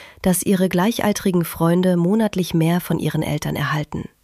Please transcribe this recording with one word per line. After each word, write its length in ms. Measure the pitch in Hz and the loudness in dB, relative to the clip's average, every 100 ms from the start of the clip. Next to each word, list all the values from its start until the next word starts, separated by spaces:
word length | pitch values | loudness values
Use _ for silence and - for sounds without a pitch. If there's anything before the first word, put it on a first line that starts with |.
| - - | -20 -4
dass 220 | 190 180 | 0 0
ihre 260 | - 190 185 | 0 2 2
gleichaltrigen 760 | 180 202 233 208 202 196 175 | 2 0 0 -2 0 0 0
Freunde 540 | 160 - 165 175 185 175 | 0 0 2 4 2 2
monatlich 560 | 170 220 208 190 175 | 2 2 0 -2 -2
mehr 260 | 170 165 175 | 2 2 0
von 200 | - 165 | -2 -2
ihren 240 | 156 156 | -2 -2
Eltern 320 | 160 151 151 - | -2 -4 -4 -4
erhalten. 520 | 139 151 151 - - _ | -2 -4 -4 -8 -10 _